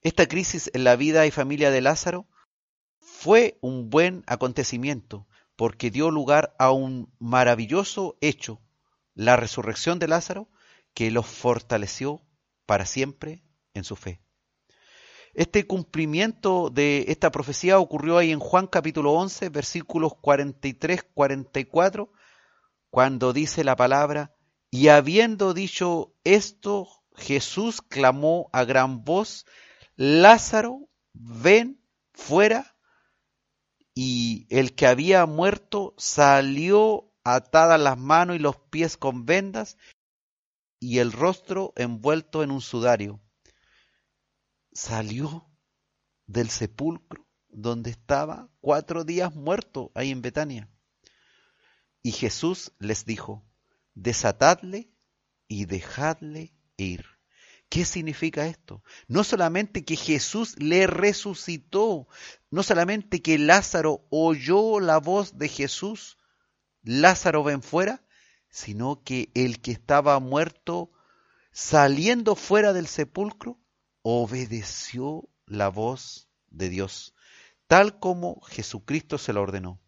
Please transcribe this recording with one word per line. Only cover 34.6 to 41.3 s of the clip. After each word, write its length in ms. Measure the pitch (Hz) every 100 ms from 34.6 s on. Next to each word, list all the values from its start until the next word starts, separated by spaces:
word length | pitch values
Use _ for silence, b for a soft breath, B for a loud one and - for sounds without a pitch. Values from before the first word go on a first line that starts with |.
| 131
que 140 | - 139
había 360 | 127 165 190 165
muerto 680 | 151 185 202 _ 208 196 _
salió 1120 | - - 143 139 135 139 170 202 220 214 - _
atadas 580 | - 127 - 160 165 160
las 160 | 143 127
manos 400 | 131 160 175 175
y 40 |
los 160 | 147 139
pies 400 | _ 156 165 -
con 280 | 139 127
vendas 540 | 117 180 196 214 214 - b _ _ _ _ _ _ _ _ _
y 200 | 123 120
el 120 | 120
rostro 640 | 113 165